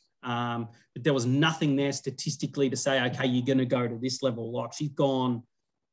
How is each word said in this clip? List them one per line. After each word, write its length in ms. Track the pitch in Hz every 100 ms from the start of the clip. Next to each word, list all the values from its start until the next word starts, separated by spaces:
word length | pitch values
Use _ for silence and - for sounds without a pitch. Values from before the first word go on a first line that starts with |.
| _ _
um, 460 | 123 120 120 120 117 - _ -
but 80 |
there 100 | 120
was 120 | 135 120
nothing 500 | 135 160 160 156 139
there 160 | 139
statistically 800 | 135 - 127 - - 160 - 135
to 80 | 127
say, 240 | - 135 123
"Okay, 200 | 117 131
you're 180 | 123 123
gonna 200 | 131 127
go 220 | 131 120
to 100 | 117
this 220 | 127 127
level." 280 | 135 117 117
Like, 220 | 123 120
she's 160 | - 151
gone 520 | 143 143 131 123 120 - _ _ _ _